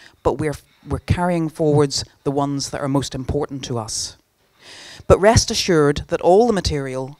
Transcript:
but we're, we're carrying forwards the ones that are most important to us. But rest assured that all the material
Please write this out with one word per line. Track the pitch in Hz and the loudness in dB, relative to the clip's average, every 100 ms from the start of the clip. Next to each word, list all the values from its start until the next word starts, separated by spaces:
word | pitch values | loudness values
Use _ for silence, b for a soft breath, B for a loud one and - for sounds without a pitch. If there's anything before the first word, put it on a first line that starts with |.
| B B | B B
but | 160 120 | -4 -2
we're, | 151 - _ _ - | -4 -6 _ _ -10
we're | 135 | -6
carrying | - 180 180 170 160 | -2 0 0 0 -2
forwards | - 151 147 143 - - b | 0 2 4 2 -2 -10 b
the | 147 | -4
ones | 139 139 139 - | -2 -2 -4 -6
that | 135 | -6
are | 139 | -2
most | 139 127 | -2 -2
important | 131 123 143 151 135 123 | -8 -6 -4 -4 -8 -8
to | 120 | -8
us. | 107 - - - _ _ _ B B B B B - | -6 -8 -10 -14 _ _ _ B B B B B 2
But | 180 | 4
rest | 202 233 - | 6 4 2
assured | 214 - 160 147 147 - | -2 0 2 2 0 -4
that | 170 | -2
all | 170 190 240 | 4 6 4
the | |
material | 196 - 147 135 131 135 143 | 2 -2 -4 -6 -8 -10 -10